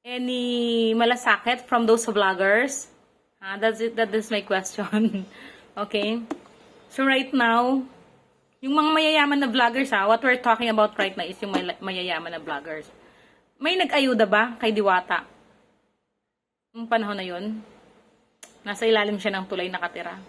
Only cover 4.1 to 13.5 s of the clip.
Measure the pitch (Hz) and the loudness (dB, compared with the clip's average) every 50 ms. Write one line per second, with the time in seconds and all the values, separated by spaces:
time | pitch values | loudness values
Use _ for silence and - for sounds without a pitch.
4.1 | 196 220 214 214 220 208 202 - 196 190 190 - - - 202 180 - 214 220 220 | 0 -4 -2 -2 -4 -4 -2 0 -2 -2 -2 -4 -6 -6 -6 -2 0 2 2 2
5.1 | 196 190 190 - - - - - - - - - _ - 208 208 - 208 202 208 | 0 -2 -8 -8 -16 -20 -20 -20 -20 -20 -20 -18 _ -10 -10 -4 -4 -2 -2 -2
6.1 | 220 233 233 - - - - - - - - - - - - - - - 269 269 | -4 -6 -6 -10 -12 -12 -12 -20 -20 -20 -20 -20 -20 -20 -20 -16 -4 0 2 2
7.1 | 269 262 269 262 - 262 240 233 226 233 240 247 269 269 254 - - - - _ | 2 2 0 0 0 2 2 4 4 4 2 2 0 -2 -2 -6 -14 -20 -20 _
8.1 | _ _ _ _ _ _ _ _ _ _ - 269 277 311 302 311 320 311 311 302 | _ _ _ _ _ _ _ _ _ _ -6 -2 0 2 2 4 2 2 2 4
9.1 | 311 302 294 285 285 277 285 254 214 262 240 233 233 262 269 269 233 202 196 208 | 4 4 2 2 2 0 0 0 2 2 2 2 2 0 -2 0 0 0 2 2
10.1 | 226 226 277 262 247 254 254 247 226 220 240 233 220 220 214 214 - - 202 196 | 2 2 4 0 0 2 2 2 2 2 2 -2 2 2 2 0 2 -2 -4 -4
11.1 | 190 - 175 165 185 - - 202 190 185 180 180 - - - 190 185 185 180 185 | -2 -6 -8 -8 -8 -10 -8 -4 -4 -4 -4 -4 -8 -8 -8 -8 -6 -6 -4 -4
12.1 | 170 160 151 165 170 165 156 165 151 143 147 165 156 156 151 - - - - - | -4 -4 -4 -8 -12 -12 -8 -8 -8 -8 -8 -10 -12 -12 -12 -16 -20 -20 -20 -20
13.1 | _ _ _ _ _ _ _ _ | _ _ _ _ _ _ _ _